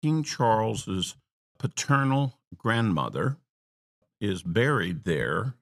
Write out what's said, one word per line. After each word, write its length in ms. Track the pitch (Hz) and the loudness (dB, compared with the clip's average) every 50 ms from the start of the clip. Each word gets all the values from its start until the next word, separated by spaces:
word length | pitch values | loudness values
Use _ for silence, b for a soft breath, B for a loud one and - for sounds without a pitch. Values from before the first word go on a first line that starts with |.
| - | 0
King 180 | 151 156 160 | 0 0 0
Charles's 960 | 147 - - - 127 117 110 110 110 113 110 - - - 95 95 92 - - _ _ _ _ _ _ _ _ - | 0 -4 -2 0 2 4 4 4 2 0 -2 -4 -6 -4 -4 -4 -4 -4 -8 _ _ _ _ _ _ _ _ -8
paternal 800 | - - - - - - 143 139 139 135 135 139 143 131 - _ _ - - | -8 -6 -6 -4 0 2 2 4 4 4 2 2 2 0 -2 _ _ -20 -14
grandmother 840 | - - 113 113 117 117 110 87 73 65 55 50 67 87 131 139 - _ _ _ _ _ _ _ _ _ _ _ _ _ _ _ - | -6 -2 0 2 2 2 2 2 0 0 -2 -2 -2 -2 -2 -2 -4 _ _ _ _ _ _ _ _ _ _ _ _ _ _ _ -6
is 220 | 107 101 95 87 | -4 -4 -4 -4
buried 600 | 87 90 82 110 120 143 147 117 87 90 87 76 - | -4 -2 0 2 2 2 2 2 0 -2 -4 -4 -2
there 500 | - 82 71 57 60 76 90 110 131 - _ | -2 -2 0 0 -2 -2 -2 -2 -4 -6 _